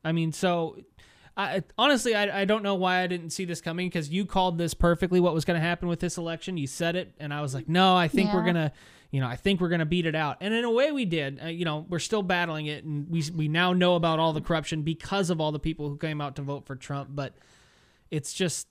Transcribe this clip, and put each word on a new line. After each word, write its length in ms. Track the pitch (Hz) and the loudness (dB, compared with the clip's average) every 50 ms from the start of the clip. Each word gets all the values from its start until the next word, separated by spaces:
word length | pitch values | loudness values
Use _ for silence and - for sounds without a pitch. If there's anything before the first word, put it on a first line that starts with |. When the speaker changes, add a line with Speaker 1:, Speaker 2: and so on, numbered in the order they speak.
| - | -2
Speaker 1:
I 80 | 160 | 0
mean, 180 | 165 170 165 160 | 0 0 0 -2
so, 480 | 151 - - 180 175 170 165 160 - - - _ _ - - - _ _ - - _ | -2 0 0 0 2 0 -2 -4 -8 -14 -20 _ _ -20 -20 -20 _ _ -20 -12 _
I, 280 | - 302 - - 196 - _ - | -6 -4 -2 -2 -4 -4 _ 0
honestly, 380 | - 233 285 285 226 - 247 220 | 2 4 4 4 4 2 2 2
I, 280 | 208 208 202 - 196 | 2 2 0 0 0
I 20 | 196 | 2
don't 180 | 190 214 220 | 2 2 2
know 120 | 202 202 196 | 2 0 0
why 260 | 180 185 185 180 180 | 2 2 2 2 2
I 40 | 185 | 0
didn't 240 | 175 180 175 165 165 | 0 -2 -4 -6 -8
see 140 | - - 190 | -6 -6 -6
this 160 | 175 170 165 | -6 -6 -6
coming, 300 | - 170 165 175 180 180 | -6 -6 -4 -2 -4 -2
'cause 180 | - 170 151 143 | -2 -4 -4 -2
you 160 | 165 190 202 | -2 -2 -2
called 320 | 180 - 190 185 185 170 | 0 2 2 2 2 2
this 160 | 165 170 160 | 0 -2 -2
perfectly, 480 | - - - 170 170 - 190 180 180 180 | 0 2 4 4 4 2 2 2 4 4
what 140 | 175 175 156 | 4 4 2
was 100 | 165 147 | 2 0
gonna 140 | - 175 165 | 0 0 0
happen 300 | 160 170 175 - 185 175 | 0 0 -2 -2 -2 -4
with 120 | 170 160 | -2 -2
this 160 | 185 175 - | -4 -6 -4
election. 400 | 175 170 170 165 160 - 190 185 | -4 -6 -6 -6 -8 -8 -6 -4
You 100 | 165 139 | -4 -4
said 300 | 135 - - 170 170 170 | -6 -4 -2 -2 -2 -2
it, 180 | 180 175 - - - | -2 -6 -8 -12 -12
and 160 | 151 147 143 | -8 -6 -6
I 60 | 147 | -4
was 140 | 151 139 131 | -4 -4 -4
like, 140 | 135 110 - | -6 -2 2
"No, 280 | 165 180 190 190 185 | 4 6 6 8 8
I 120 | 180 175 151 | 6 4 4
think 240 | - - 190 - | 4 2 4 4
we're 80 | 180 180 | 4 2
Speaker 2:
Yeah. 120 | 170 180 | 4 4
Speaker 1:
gonna, 200 | 175 165 156 147 - - - - - - _ _ | 2 2 2 0 -4 -6 -20 -20 -20 -20 _ _
you 100 | - 135 | -2 -2
know, 60 | 131 120 | -2 -2
I 80 | 123 | -4
think 240 | - - 196 202 165 | -2 0 0 2 2
we're 80 | 180 165 | 2 0
gonna 160 | 175 170 160 | 2 0 2
beat 200 | 151 175 180 165 | 2 0 0 2
it 80 | 165 151 | 0 0
out." 220 | 156 156 143 127 - | 0 0 -2 -4 -4
And 140 | 175 202 220 | -4 -2 -2
in 100 | 233 240 | 0 0
a 60 | 240 | 2
way 220 | 226 240 277 311 | 2 4 4 2
we 120 | 294 277 240 | 2 0 0
did. 360 | 180 165 160 143 139 139 - | 0 0 0 -2 -4 -6 -8
Uh, 40 | - | -8
you 180 | 165 165 170 175 | -8 -4 -2 -2
know, 200 | 165 151 151 165 - | -2 -2 -4 -4 -4
we're 100 | 175 160 | -6 -6
still 240 | - - 220 214 | -2 0 -2 0
battling 440 | 196 180 185 175 170 170 156 156 151 | 0 0 0 0 0 -2 -2 -4 -4
it, 180 | 151 151 143 - | -6 -6 -6 -6
and 240 | 156 147 147 143 175 | -6 -4 -4 -4 -2
we, 120 | 165 165 147 151 175 | -2 -2 -2 -2 -2
we 140 | 160 156 151 | -2 0 2
now 240 | 151 170 180 180 | 2 4 4 4
know 240 | 180 180 180 180 180 | 4 4 6 4 4
about 220 | 170 165 165 160 160 | 4 2 2 2 4
all 140 | 160 165 | 2 2
the 80 | 156 151 | 2 -2
corruption 420 | 151 - 170 160 151 - 165 156 | -2 0 0 0 0 -2 -4 -2
because 460 | 147 160 160 160 - - 196 202 190 165 | -2 -2 -4 -4 -6 -4 -2 0 0 0
of 120 | 180 160 | 0 0
all 120 | 156 151 | 0 -2
the 60 | 151 147 | -2 -2
people 300 | - 160 156 151 147 147 | -4 -4 -4 -4 -6 -6
who 80 | 143 | -6
came 240 | 143 - 156 151 147 | -6 -6 -6 -4 -4
out 160 | 147 139 131 | -6 -6 -8
to 60 | - | -8
vote 220 | 139 139 143 143 - | -8 -6 -8 -8 -10
for 100 | - 135 | -12 -14
Trump, 340 | 131 - - 143 139 139 135 | -14 -8 -8 -8 -8 -6 -8
but 220 | 139 143 139 127 - _ _ _ _ _ _ _ _ _ _ _ _ _ _ _ | -8 -8 -8 -8 -10 _ _ _ _ _ _ _ _ _ _ _ _ _ _ _
it's 220 | - 151 - - | -6 -6 -6 -6
just 360 | - - 190 165 - - - _ | -4 -2 -2 -2 -2 -6 -10 _